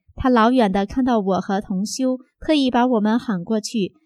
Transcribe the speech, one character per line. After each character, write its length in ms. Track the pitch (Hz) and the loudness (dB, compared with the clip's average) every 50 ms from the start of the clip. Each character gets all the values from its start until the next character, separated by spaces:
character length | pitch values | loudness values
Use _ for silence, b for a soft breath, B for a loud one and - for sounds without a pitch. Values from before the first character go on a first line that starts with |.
| _ _ - | _ _ -10
他 140 | - - 262 | -2 0 2
老 220 | 247 226 214 233 | 4 4 4 4
远 200 | 254 254 220 196 | 4 4 2 2
的 140 | 190 196 196 | 2 -2 -2
看 200 | 202 - 269 254 | -2 -2 -2 0
到 140 | 254 240 220 | 0 0 0
我 220 | 190 190 185 175 | 0 0 -2 -2
和 200 | - - 196 196 | -2 -2 -4 -4
同 240 | - - 196 185 208 | -4 -4 -4 -4 -4
修， 320 | 220 - - 262 254 262 254 b b b b | -6 -4 -4 -2 -2 -2 -4 b b b b
特 160 | - - 311 | -2 0 2
意 160 | 285 269 254 | 2 2 2
把 140 | 247 240 247 | 2 2 2
我 120 | 262 247 214 | 2 2 0
们 180 | 202 214 220 | 2 2 0
喊 260 | 240 - - 196 175 170 | 0 -2 -2 -4 -4 -4
过 160 | - 220 214 | -2 -4 -4
去， 340 | 214 - - 220 185 - _ _ _ | -4 -4 -4 -4 -4 -4 _ _ _